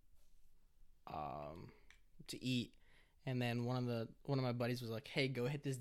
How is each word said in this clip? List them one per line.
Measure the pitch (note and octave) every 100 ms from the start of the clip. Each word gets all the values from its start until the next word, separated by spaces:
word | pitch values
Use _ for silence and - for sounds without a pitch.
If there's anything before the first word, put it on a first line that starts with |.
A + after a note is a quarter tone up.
| - - - - - - - - - - -
um, | D#2+ D2 C2+ D2 E2 G#2 - - - - - -
to | -
eat. | B2+ B2 A2 - - - - - C#3
And | B2+
then | A#2+ A#2+ A#2+
one | B2+
of | B2
the, | A#2 A2+ - -
one | C#3
of |
my | B2+
buddies | A#2+ A#2+ B2+
was | A#2+
like, | A2+ -
"Hey, | - C3+
go | B2+ B2
hit | D3
this | C#3+ B2+